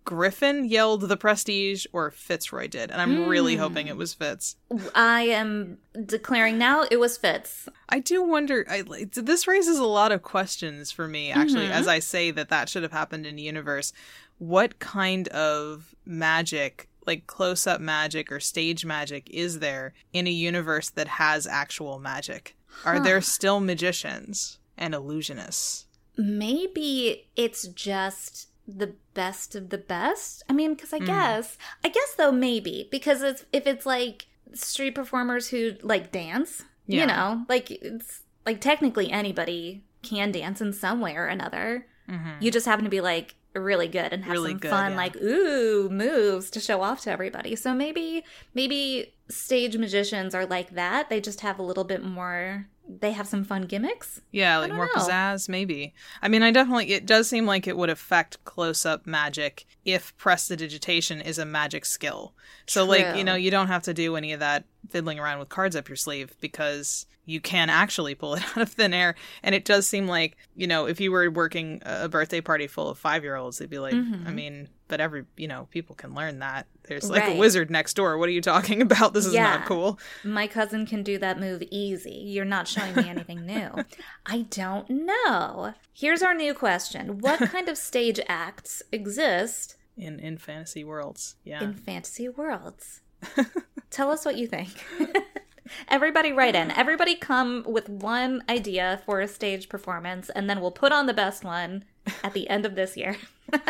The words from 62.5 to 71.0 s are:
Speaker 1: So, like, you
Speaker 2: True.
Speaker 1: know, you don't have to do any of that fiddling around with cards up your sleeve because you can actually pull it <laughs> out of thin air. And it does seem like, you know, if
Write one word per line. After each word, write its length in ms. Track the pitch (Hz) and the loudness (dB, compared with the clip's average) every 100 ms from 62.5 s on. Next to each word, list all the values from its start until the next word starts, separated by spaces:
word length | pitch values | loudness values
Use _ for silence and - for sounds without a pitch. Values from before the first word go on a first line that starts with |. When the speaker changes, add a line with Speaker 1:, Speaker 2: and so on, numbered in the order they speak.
| - - | -18 -2
Speaker 1:
So, 180 | 202 190 | 2 6
like, 220 | 190 180 | 6 6
you 40 | |
Speaker 2:
True. 100 | 170 | 2
Speaker 1:
know, 120 | 185 185 | 2 2
you 140 | 185 | 2
don't 180 | 196 190 | 2 2
have 160 | 180 | 0
to 100 | 180 | -2
do 220 | 165 165 160 | -2 0 -2
any 180 | 151 | -4
of 60 | 151 | -2
that 260 | 147 147 - _ - | 0 0 -2 _ -6
fiddling 300 | 175 160 151 | -4 -4 -2
around 200 | 147 143 | -4 -4
with 100 | 139 | -6
cards 260 | - 190 165 | 0 0 0
up 140 | 139 | -6
your 60 | 135 | -6
sleeve 400 | - 143 131 - | -4 -4 -8 -10
because 640 | 151 - 151 147 143 - - _ - | -10 -4 -2 -2 -4 -6 -8 _ -8
you 160 | 160 | -6
can 280 | - 180 156 | 0 2 4
actually 460 | 156 208 - 147 139 | 6 4 2 -4 -4
pull 200 | 147 156 | -4 -4
it 80 | |
<laughs> 120 | - 226 | -2 -2
out 60 | |
of 80 | 220 | -2
thin 220 | - 208 | 2 2
air. 200 | 180 175 170 - - | 4 2 0 -10 -6
And 100 | - | 0
it 120 | 190 196 | 0 6
does 200 | 202 196 | 4 4
seem 220 | 196 190 | 0 0
like, 300 | 170 160 - - - | 0 0 -4 -20 -6
you 100 | 180 | 0
know, 200 | 165 151 | 0 0
if 160 | 165 | 0